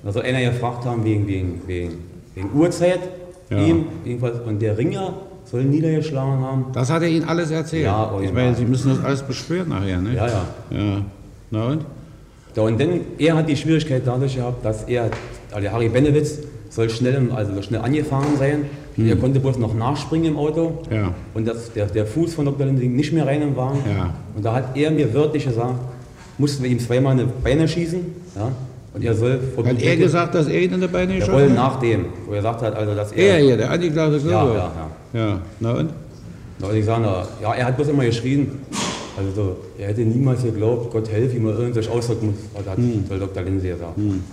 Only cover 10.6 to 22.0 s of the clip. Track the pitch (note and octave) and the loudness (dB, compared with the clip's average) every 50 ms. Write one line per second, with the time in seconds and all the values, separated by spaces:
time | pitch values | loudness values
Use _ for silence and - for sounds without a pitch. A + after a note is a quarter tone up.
10.6 | - - - - G#2 G#2 G2 G2+ G2+ G2+ - - - - - - - - G#2+ G#2+ | -10 -8 -4 -2 0 0 0 -2 -4 -6 -8 -16 -20 -20 -20 -20 -12 -6 -4 -2
11.6 | A2+ A#2+ C#3+ D#3+ D3+ - - - - - - - - - - - - - - - | -2 0 -2 -2 -4 -8 -14 -16 -18 -18 -20 -20 -20 -20 -20 -20 -20 -8 -2 0
12.6 | A2 A2 A#2 G#2+ C#3 E3 F3+ E3+ - - - - C#3+ D#3+ E3 D#3 D#3+ D#3 D3 C3 | 2 2 2 2 2 2 0 0 -2 -6 -4 0 2 4 4 4 2 2 0 0
13.6 | - D#3 D#3+ D#3 D3+ - C3+ C3 A#2 B2+ A#2+ B2+ C#3 C3 B2+ B2+ A#2+ A#2+ B2 - | 2 2 2 2 2 2 0 0 0 0 0 0 0 0 0 -2 -2 -4 -4 -4
14.6 | - G#2+ G#2+ - - - A#2+ A#2+ A#2 A2+ A#2 - - - - - - - - G#2 | -2 -4 -2 -2 -2 -2 0 0 0 -2 -4 -4 -10 -12 -14 -16 -16 -10 -6 -4
15.6 | G2 G2+ G2 A#2 A#2 G#2+ - B2+ C#3 D3+ C#3+ D3+ D3 - - - - - - - | -4 -2 0 0 0 4 4 4 6 6 6 4 2 0 -4 -6 -10 -12 -14 -16
16.6 | - - - - A2+ A2+ A2+ - B2 B2+ C3 C#3 B2+ A#2 A#2 A2 G#2 G2 G2 G2+ | -16 -10 -2 0 0 0 2 0 2 2 2 2 2 0 0 0 -2 -2 -2 -4
17.6 | G2+ - A#2+ G#2+ - B2 C#3 D3+ D3 D3 C3+ C3+ C#3 D3 D3 C#3 C3+ C#3 D3 D3 | -4 -4 -4 -2 0 0 0 0 0 0 0 0 2 2 2 2 2 2 2 0
18.6 | C#3+ C#3+ - - - - - - A2 A2+ G#2 F#2 - B2+ C#3 C3+ C3+ C3+ B2 A#2 | -2 -4 -8 -12 -14 -10 -2 2 2 4 4 4 4 2 2 2 2 2 0 0
19.6 | A2+ G#2+ A2 A2 A2+ B2+ D3 C#3+ - - D#3+ E3 E3 E3 D#3 C#3+ D3 D3+ D3+ E3 | 0 -2 0 0 0 0 -2 -2 -4 -2 0 0 2 2 0 0 0 0 0 0
20.6 | E3 E3+ D#3 - - - G#2+ A2 G2+ F#2 F2+ - - - - G#2+ A2 A2+ A2+ A#2 | 0 -2 -2 -6 -6 -4 -2 0 0 -2 -2 -4 -10 -8 -6 -4 -2 -2 -2 -4
21.6 | - - - A2 G#2 G2+ F#2 A2 | -8 -8 -4 -2 -2 0 0 0